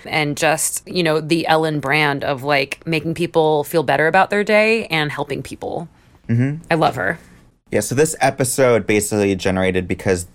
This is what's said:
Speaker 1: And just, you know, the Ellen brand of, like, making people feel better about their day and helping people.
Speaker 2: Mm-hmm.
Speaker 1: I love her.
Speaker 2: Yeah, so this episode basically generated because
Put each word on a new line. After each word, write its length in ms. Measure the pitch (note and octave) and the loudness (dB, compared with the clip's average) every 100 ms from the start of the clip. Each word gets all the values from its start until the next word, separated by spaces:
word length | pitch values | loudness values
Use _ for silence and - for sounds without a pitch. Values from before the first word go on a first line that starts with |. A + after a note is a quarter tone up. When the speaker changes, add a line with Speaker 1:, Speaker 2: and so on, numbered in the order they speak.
| - | -6
Speaker 1:
And 320 | D#3 D3 C#3+ | -2 -2 0
just, 500 | D#3 D#3 - - - | 0 0 -2 -6 -8
you 140 | F3+ | -2
know, 180 | E3 D#3 | 0 0
the 280 | D#3 E3+ - | 0 -2 2
Ellen 320 | D#3+ D#3+ D3+ | 2 2 -2
brand 440 | C3+ D3+ D3+ C#3 | 0 2 2 0
of, 200 | - C3+ | -4 -6
like, 420 | C#3 C#3+ C#3 - D#3+ | 0 0 0 -6 -4
making 300 | D#3+ E3 D#3+ | -4 -4 -4
people 480 | E3 E3 D#3 D3+ | -2 2 2 2
feel 180 | C#3+ E3 | 0 -2
better 240 | C#3 C#3+ D#3 | 0 2 2
about 240 | F#3 F#3+ | 4 2
their 140 | G3+ | 0
day 420 | G#3 G#3+ G#3+ A3+ - | 2 2 4 0 0
and 260 | D#3+ D3+ | -2 -2
helping 300 | C3 C#3+ C#3 | -4 -6 -6
people. 480 | - - - - E3+ _ _ _ - | -8 -10 -10 -10 -12 _ _ _ -4
Speaker 2:
Mm-hmm. 340 | A#2 C3+ D3+ - | 0 0 -2 -2
Speaker 1:
I 60 | E3 | 0
love 180 | D3+ B2+ | 0 0
her. 200 | F#2 - - - - _ - | -4 -6 -12 -20 -20 _ -4
Speaker 2:
Yeah, 80 | G#2 | -2
so 160 | - B2 | -2 0
this 200 | D#3+ - | 0 2
episode 640 | C#3 C3+ C3 - B2+ A2+ G2 | -2 0 -2 2 4 4 2
basically 500 | G#2 G2+ G#2+ G2 F#2+ | 0 2 2 2 2
generated 520 | G2 F#2 F#2 F#2 F2+ | 0 2 2 0 -2
because 400 | F#2 G#2 F2+ F2 | -4 0 0 -2